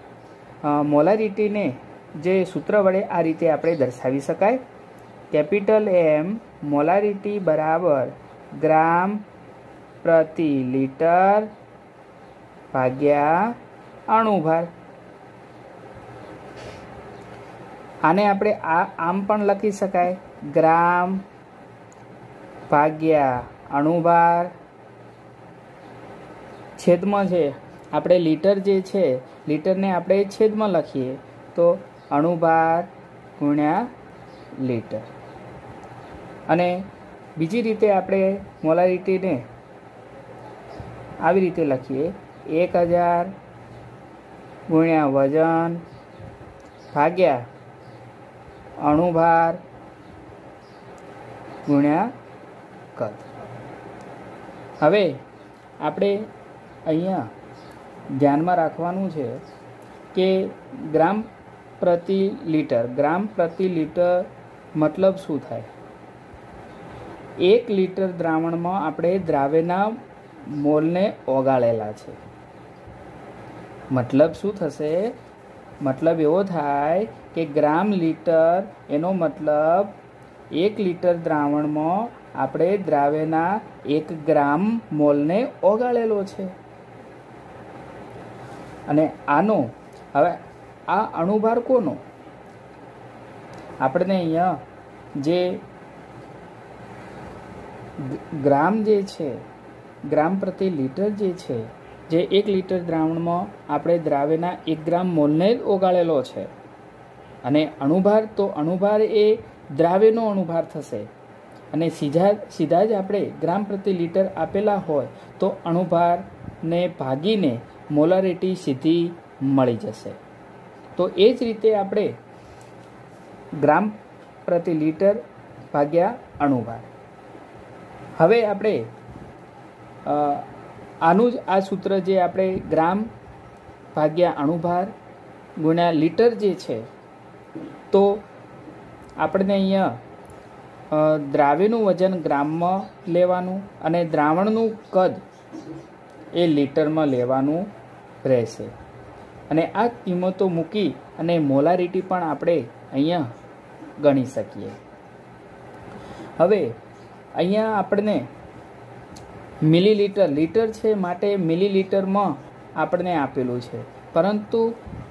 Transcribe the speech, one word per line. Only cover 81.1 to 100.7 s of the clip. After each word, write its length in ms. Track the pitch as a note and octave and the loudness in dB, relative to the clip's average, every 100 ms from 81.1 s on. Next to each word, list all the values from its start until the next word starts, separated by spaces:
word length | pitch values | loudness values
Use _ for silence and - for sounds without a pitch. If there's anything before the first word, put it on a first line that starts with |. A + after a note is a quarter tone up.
દ્રાવણમાં 960 | E3+ E3 D3+ C#3+ D3 D3+ D3+ D#3+ G3 A#3+ - - - | 0 0 0 0 0 0 -2 0 -2 -4 -10 -12 -6
આપણે 400 | C3 D3+ E3+ G3+ | -4 0 0 0
દ્રાવ્યના 800 | E3 D3 C#3+ D#3 D#3 D#3+ E3+ A3 - - - | 0 2 2 0 0 0 0 -2 -6 -10 -2
એક 400 | D3+ D#3 D#3+ D3 | -2 -2 -4 0
ગ્રામ 560 | D3+ C#3+ D3+ G#3 A3+ - | 2 4 2 0 -2 -2
મોલને 560 | D3+ D3 C#3+ D3+ G3 C#4+ - | 2 4 4 2 0 -2 0
ઓગાળેલો 600 | F3+ A3 B3 A#3 A3+ G3+ | 2 2 2 0 0 -2
છે. 220 | G3 - F#3 F#3 - - - - - - - - - - - - - - - - - - - - - - - | -4 -8 -12 -12 -20 -20 -20 -20 -20 -20 -20 -20 -20 -20 -20 -20 -18 -18 -18 -18 -18 -18 -18 -18 -18 -12 -2
અને 240 | D3 D#3 - C#3 | 2 0 -2 0
આનો 420 | C#3+ G#3 G3 A2+ - - - - C#3 | 2 2 0 -2 -8 -20 -20 -4 0
હવે 160 | E3+ - - - - - - | 2 0 -12 -20 -20 -14 -4
આ 140 | F#3 | -2
અણુભાર 580 | A3 - E3+ G#3+ A3 A#3 | -2 -4 -2 0 0 0
કોનો? 360 | A#3 B3+ D#3+ G#2 - - - - - - - - - - - - - - - - - - | 2 0 0 -6 -12 -20 -20 -20 -20 -20 -20 -20 -20 -20 -20 -20 -20 -20 -20 -18 -16 -4
આપણને 380 | C3 F3 F#3 F#3+ | -2 0 0 0
અહીંયા 400 | E3 D#3+ F3+ D3 - - - - - C#3+ | 0 0 0 -2 -10 -20 -20 -20 -12 -6
જે 440 | C#3+ F3+ F3+ G3+ - - - - - - - - - - - - - - - - - - - - - - - - C3+ | 0 0 0 -4 -12 -20 -20 -20 -20 -20 -20 -20 -20 -20 -20 -20 -20 -18 -18 -18 -16 -18 -18 -18 -18 -18 -16 -12 -10
ગ-, 320 | D3+ - D#3 | -10 -10 -2
ગ્રામ 400 | C#3 C#3 E3 A3 | 2 4 4 2
જે 200 | G#3+ G3+ | 2 2
છે, 340 | G3 - D3+ A2+ - - - - - - D3 | 0 -6 -8 -8 -14 -20 -20 -20 -20 -16 -2
ગ્રામ 300 | D3+ D#3+ F#3+ | 0 2 0
પ્રતિ 300 | F#3 F3+ | -4 -2
લિટર 400 | F#3+ | -2